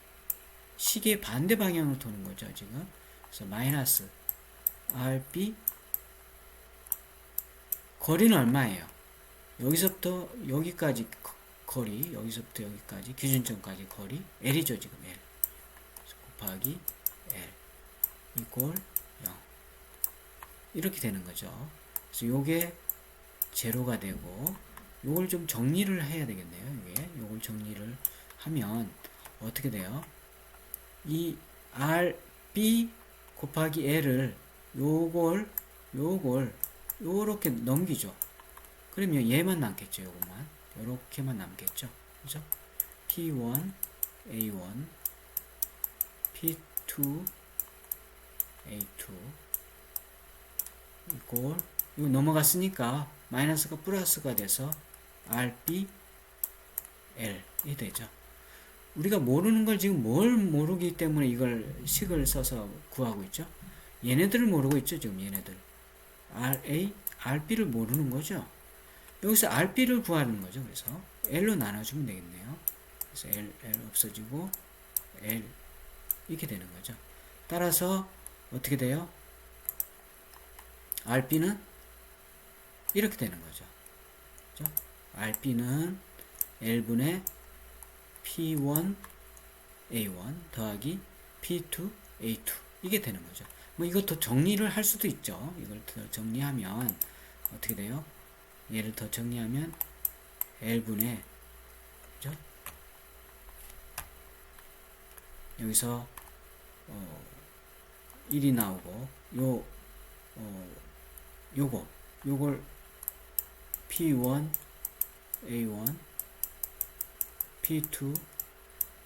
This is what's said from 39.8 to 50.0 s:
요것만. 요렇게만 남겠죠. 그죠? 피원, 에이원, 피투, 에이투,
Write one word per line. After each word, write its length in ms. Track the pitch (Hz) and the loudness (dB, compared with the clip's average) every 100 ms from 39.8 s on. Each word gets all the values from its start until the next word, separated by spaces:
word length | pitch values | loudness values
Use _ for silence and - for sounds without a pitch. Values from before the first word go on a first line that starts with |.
| 98 - | -10 -10
요것만. 440 | 92 90 90 98 151 - - - | -8 -6 -8 -8 -14 -16 -18 -10
요렇게만 600 | 113 127 - - 135 110 | -6 -6 -8 -4 -2 -2
남겠죠. 500 | 87 95 - - 123 - - - | -6 -6 -4 -4 -10 -12 -20 -16
그죠? 200 | 139 151 151 - - - - - - | -10 -10 -8 -10 -8 -4 -4 -4 -8
피원, 680 | - 165 135 117 135 190 - - - - - - | -4 -2 0 0 0 -2 -8 -10 -6 -8 -8 -8
에이원, 600 | 110 110 95 90 113 156 - - - - - - - - - - - - - - | -4 -4 -4 -8 -10 -10 -10 -10 -10 -10 -10 -10 -8 -8 -6 -8 -6 -8 -4 -8
피투, 920 | - 160 156 - - - - 139 156 196 - - - - - - - - - - - - - - | 0 0 0 -4 -10 -8 -2 0 0 -6 -8 -14 -8 -8 -8 -12 -12 -14 -20 -12 -6 -6 -6 -12
에이투, 460 | 104 98 - - 92 120 151 - - - - - - | -8 -8 -10 -14 -12 -14 -16 -8 -8 -8 -20 -12 -12